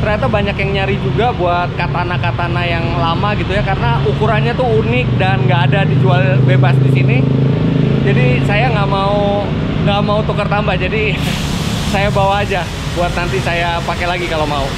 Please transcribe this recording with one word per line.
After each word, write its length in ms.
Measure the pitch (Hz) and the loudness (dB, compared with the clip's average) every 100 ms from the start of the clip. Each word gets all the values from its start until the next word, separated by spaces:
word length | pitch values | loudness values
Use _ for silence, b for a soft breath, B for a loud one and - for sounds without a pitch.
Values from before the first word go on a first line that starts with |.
| 214 | 0
ternyata 240 | 214 214 | 0 0
banyak 240 | 208 202 | 0 -2
yang 180 | 190 196 196 | -2 -2 0
nyari 160 | 190 196 | 0 -2
juga 320 | 190 185 240 | -2 0 0
buat 320 | 202 175 175 180 175 | 0 0 0 -2 -4
katana-katana 880 | 160 147 180 175 175 175 175 175 | -2 -2 -2 -2 -2 -2 -2 -2
yang 240 | 175 170 170 170 | -2 -2 -2 0
lama 320 | 165 170 202 208 | 0 0 0 -2
gitu 160 | 180 | -2
ya, 140 | 190 196 | -2 0
karena 320 | 196 233 233 220 | 0 0 0 0
ukurannya 480 | 202 220 214 226 | 0 0 2 0
tuh 160 | 240 254 220 214 | 0 2 2 2
unik 220 | 247 240 - | 0 0 0
dan 240 | 185 190 185 | 2 2 2
nggak 120 | 175 175 | 2 2
ada 80 | 202 | 2
dijual 540 | 196 - - 175 - - - | 2 2 2 2 2 2 4
bebas 320 | - - - - | 4 4 4 2
di 40 | |
sini. 240 | - - - - 131 - - - - - - 196 | 2 2 2 2 2 0 0 0 0 0 2 2
Jadi 400 | 196 - - - | 2 2 2 2
saya 240 | 208 240 | 0 0
nggak 160 | 214 196 | 0 0
mau, 560 | 196 196 208 202 202 202 - - - | 0 0 0 0 0 -2 -2 -2 0
nggak 180 | 202 202 208 | 0 0 0
mau 160 | 208 - | 0 0
tukar 160 | 202 202 | -2 0
tambah, 320 | 202 208 190 | 0 0 -2
jadi 400 | 185 214 214 185 - - - | -2 -2 -2 -2 -2 -2 -4
<laughs> 460 | - - - - | -4 -4 -4 -2
saya 200 | 202 202 | 0 0
bawa 320 | 202 196 202 202 | 2 0 0 -2
aja 160 | 190 160 - - | -4 -4 -6 -6
buat 180 | 165 175 170 | -2 -2 -2
nanti 240 | 175 190 | -2 -2
saya 400 | 180 170 170 170 | -2 -2 -2 -2
pakai 240 | 139 170 175 | -4 -4 -2
lagi 240 | 180 175 | -4 -2
kalau 160 | 165 151 | -2 -2
mau. 240 | 147 139 | -2 -4